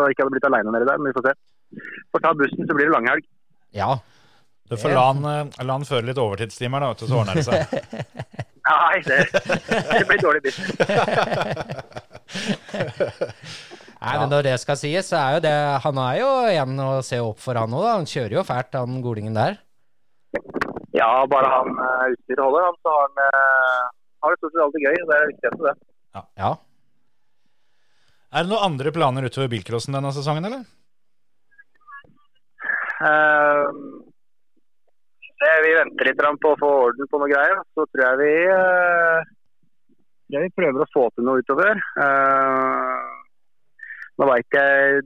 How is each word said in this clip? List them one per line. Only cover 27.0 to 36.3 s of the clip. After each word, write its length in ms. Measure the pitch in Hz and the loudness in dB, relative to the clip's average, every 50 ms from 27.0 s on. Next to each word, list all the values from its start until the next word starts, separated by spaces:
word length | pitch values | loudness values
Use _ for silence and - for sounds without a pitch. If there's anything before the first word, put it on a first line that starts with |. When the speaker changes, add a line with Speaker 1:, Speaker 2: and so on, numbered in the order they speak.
| _ _ _ _ _ _ _ _ _ _ _ _ _ _ _ _ _ _ _ _ _ _ _ _ _ _ - | _ _ _ _ _ _ _ _ _ _ _ _ _ _ _ _ _ _ _ _ _ _ _ _ _ _ -4
Speaker 3:
Er 100 | 147 170 | -2 -2
det 80 | 180 | 0
noen 160 | 214 226 202 190 | 0 0 0 0
andre 240 | 156 127 135 156 | 0 0 -2 -2
planer 340 | 143 170 160 135 127 135 135 | 0 2 0 0 0 0 -4
utover 240 | 120 - 135 135 127 | -4 -4 -4 -4 -4
bilcrossen 460 | 117 110 92 - 113 117 - - 139 | -4 -6 -6 -6 -6 -6 -4 -4 -6
denne 180 | 135 139 139 135 | -4 -4 -4 -6
sesongen, 320 | 143 139 151 147 156 170 | -4 -4 -4 -4 -4 -4
eller? 180 | 208 247 277 233 - _ _ _ _ _ _ _ _ _ _ _ _ _ _ _ _ _ _ - _ _ _ _ 587 571 539 - - - _ 1077 _ _ _ _ _ _ _ - - - - - - - - 156 | -6 -8 -10 -12 -16 _ _ _ _ _ _ _ _ _ _ _ _ _ _ _ _ _ _ -20 _ _ _ _ -20 -20 -20 -20 -20 -20 _ _ _ _ _ _ _ _ _ -8 -6 -6 -6 -6 -8 -8 -2 0
Speaker 1:
Eh, 600 | 156 151 156 156 151 151 147 147 147 147 147 143 - - 147 143 - - - - - _ _ _ _ _ _ _ _ _ _ _ _ _ _ _ _ _ _ _ _ _ _ - - _ - | 2 4 4 4 4 4 4 4 4 4 2 0 -2 -4 -8 -14 -16 -18 -18 -20 -20 _ _ _ _ _ _ _ _ _ _ _ _ _ _ _ _ _ _ _ _ _ _ -20 -20 _ -2
det, 140 | 190 170 160 160 156 | 2 2 4 4 4
vi 100 | 160 160 | 4 4
venter 320 | 165 147 - - - 127 131 | 2 2 0 -2 -2 -2 0
litt 120 | 131 135 | 0 2
grann 200 | 147 147 | 0 0